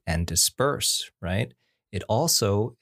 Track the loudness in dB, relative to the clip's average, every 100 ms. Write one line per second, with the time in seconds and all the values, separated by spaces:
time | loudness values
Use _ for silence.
0 | -4 -2 0 0 0 2 0 0 -2 -2
1 | -6 -10 -4 -2 -2 -8 _ _ _ -8
2 | -2 0 2 2 2 2 0 -6